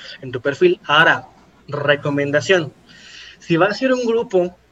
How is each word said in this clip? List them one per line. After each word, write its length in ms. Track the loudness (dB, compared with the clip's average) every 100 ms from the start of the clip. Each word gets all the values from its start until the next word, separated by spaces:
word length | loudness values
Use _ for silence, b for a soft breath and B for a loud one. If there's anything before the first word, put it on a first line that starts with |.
| B B
en 100 | -12
tu 100 | -6
perfil. 380 | -6 2 2 2 0
Ahora, 420 | 4 4 2 -4 _ _ _ -12
recomendación, 1040 | -6 -2 0 0 -2 0 -2 2 0 0 _ _ B B B B B
si 180 | -2 2
vas 240 | 2 0
a 40 | -2
ir 60 |
a 40 | -2
un 100 | 0
grupo 500 | -2 0 -2 -2 -6 _